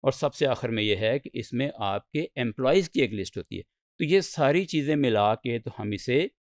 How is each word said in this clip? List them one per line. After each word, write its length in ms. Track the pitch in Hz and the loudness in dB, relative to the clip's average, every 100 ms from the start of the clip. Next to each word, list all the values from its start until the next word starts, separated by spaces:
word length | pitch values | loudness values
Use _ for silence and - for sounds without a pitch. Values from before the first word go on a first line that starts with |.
और 80 | 139 | -2
सबसे 340 | - 151 - 143 | 0 -4 0 0
आखिर 240 | 120 - | 0 -2
में 120 | 113 | -2
ये 140 | 107 98 | 0 2
है 220 | 110 135 | 0 -2
कि 120 | - | -4
इसमें 380 | - 113 120 139 - | -10 -6 -4 -4 -4
आपके 500 | 104 98 - 147 165 - | -4 -4 -4 -6 -6 -4
एम्प्लॉइज़ 540 | 120 104 127 175 175 | -4 -2 2 2 2
की 100 | - | 0
एक 120 | 127 | 0
लिस्ट 240 | 104 92 - | 0 -6 -8
होती 200 | - 92 | -10 -12
है। 60 | - _ _ _ | -14 _ _ _
तो 60 | |
ये 180 | 156 190 | 2 2
सारी 420 | 180 - 139 160 | 2 0 2 4
चीज़ें 320 | 190 160 143 151 | 0 -2 0 2
मिला 380 | 135 107 104 | 2 4 4
के 240 | 110 127 117 | 2 -2 -4
तो 120 | 110 - | -6 -8
हम 180 | 104 | -6
इसे 360 | 101 - 127 196 _ | -6 0 0 0 _